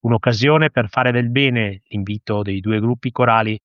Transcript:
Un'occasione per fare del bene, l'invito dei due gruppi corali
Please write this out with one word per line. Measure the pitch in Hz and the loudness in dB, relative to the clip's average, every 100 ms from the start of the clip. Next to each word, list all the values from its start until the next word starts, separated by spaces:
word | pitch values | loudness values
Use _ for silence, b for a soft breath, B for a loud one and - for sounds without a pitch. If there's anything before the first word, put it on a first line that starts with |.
Un'occasione | 117 117 - 107 135 156 156 | 0 2 2 2 4 4 2
per | - 110 | 0 -2
fare | - 127 | 0 0
del | 120 117 | 0 0
bene, | 127 139 120 104 98 _ | 0 2 0 -2 -6 _
l'invito | 104 98 104 - 104 | -8 -6 -8 -4 -4
dei | 101 98 | -4 -4
due | 104 107 | -2 -2
gruppi | 113 120 131 | -2 -4 -6
corali | 120 120 113 110 110 | 0 2 2 0 -6